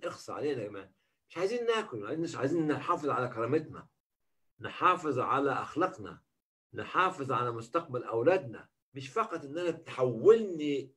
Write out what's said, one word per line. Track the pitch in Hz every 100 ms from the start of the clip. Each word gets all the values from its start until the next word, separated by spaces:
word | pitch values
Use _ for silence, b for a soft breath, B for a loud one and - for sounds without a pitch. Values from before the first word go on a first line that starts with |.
اخس | 254 - -
علينا | 95 143 131
جميعًا. | 104 98 95 _ _ _ _
مش | 165
عايزين | 190 240 233
ناكل، | 226 214 117 101 156
مش | 165 113
عايزين | 131 170 156
نحافظ | 135 143 180 147
على | 120 127
كرامتنا، | 117 117 156 156 - - _ _ _ _ _ _ -
نحافظ | 110 - 165 180 156 123
على | 113 131 143
أخلاقنا، | 120 107 147 180 - 95 80 _ _ _ _ _
نحافظ | 117 104 156 185 180 131
على | 117 123
مستقبل | 117 120 165 160 123
أولادنا. | - 117 131 185 123 107 - _ _
مش | 135 127
فقط | 226 220 165
إن | 143 151
أنا | 175
تحولني | - - - 127 113 160 226 208 165 147 139 131